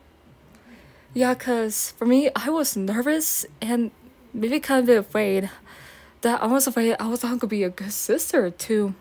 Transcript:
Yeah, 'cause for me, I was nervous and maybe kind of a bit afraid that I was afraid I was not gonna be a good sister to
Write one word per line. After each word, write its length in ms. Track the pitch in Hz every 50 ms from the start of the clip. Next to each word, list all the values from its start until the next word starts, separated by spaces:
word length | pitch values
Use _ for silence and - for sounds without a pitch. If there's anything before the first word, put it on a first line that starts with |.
| _ _ _ _ _ - - _ _ - - - _ - 240 - - - - - - - -
Yeah, 200 | 240 254 247 254
'cause 600 | 247 - 254 240 233 226 214 208 - - - -
for 80 | - 226
me, 240 | 240 254 269 294 277 -
I 140 | 214 220 269
was 260 | 311 330 285 - -
nervous 680 | 202 190 196 214 233 247 294 311 320 311 - - - - - - -
and 300 | 226 220 240 240 233 214 - _ - - - _ - - -
maybe 260 | 220 214 233 277 302
kind 200 | - - 277 262
of 40 | 247
a 80 | 240
bit 60 | 240 220
afraid 520 | 196 - - 214 214 196 190 190 196 196 - - - - - - - - - - - - - _
that 220 | - 202 202 -
I 40 | -
was 200 | 220 254 269 269
afraid 300 | 269 233 233 226 226 226 -
I 80 | 220 226
was 140 | 233 240
not 160 | - 233 247 240
gonna 100 | - 202
be 160 | 214 208 190
a 60 | 180
good 220 | 180 - 196 202
sister 580 | - - - - 233 330 - - - 294 208 175
to 440 | 175 - - - 220 214 208 196 190 -